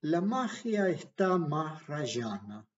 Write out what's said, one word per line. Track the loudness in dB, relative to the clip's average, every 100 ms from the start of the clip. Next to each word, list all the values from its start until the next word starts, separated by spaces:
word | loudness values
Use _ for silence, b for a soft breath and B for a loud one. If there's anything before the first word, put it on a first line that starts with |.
La | 2 2
magia | 2 0 -2 -4 -2 2 2
está | 2 -4 0 2 4
más | 2 0 -2 -6 -8
rayana | -4 -2 -2 -2 -4 -8 -14 -16